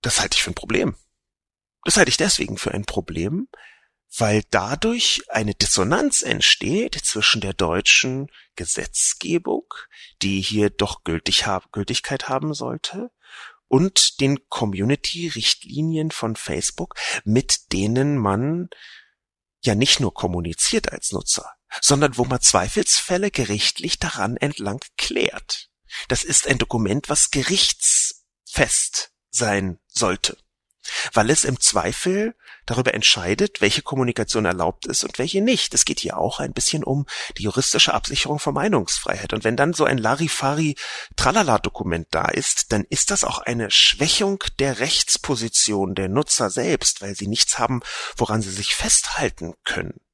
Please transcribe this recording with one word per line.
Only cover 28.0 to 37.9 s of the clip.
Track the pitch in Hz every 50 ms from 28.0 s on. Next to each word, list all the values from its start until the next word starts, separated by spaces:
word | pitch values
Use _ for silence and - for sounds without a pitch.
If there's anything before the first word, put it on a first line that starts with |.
| - - - - _ _ _ _ _ - - - 135 - - - - - - - - - _ _ _ _
sein | - - 123 107 101 101 98 95 85 - _
sollte, | _ - - 117 95 92 95 - - - _ _ _ _ _ _ _ _ _ _ - - - - - -
weil | 117 104 113
es | 151 - -
im | - 131 -
Zweifel | - - - 98 82 92 - - - 180 185 202 214 226 240 _ _ - - - _
darüber | - 117 120 123 - -
entscheidet, | 107 107 - - - 87 87 101 - 104 104 _ -
welche | 107 104 - -
Kommunikation | - - - 131 127 120 117 - 110 - - 113 107
erlaubt | 90 90 90 85 82 - _ -
ist | - - - -
und | - - -
welche | 123 165 - 196
nicht. | 202 240 254 - - - -
Es | - -
geht | - - -
hier | - - -
auch | - 80 - - -
ein | 107 - -
bisschen | - - - - 156 -
um | - 131 143 139 - - - - - -
die | - 95
juristische | 107 - 127 - - - - - -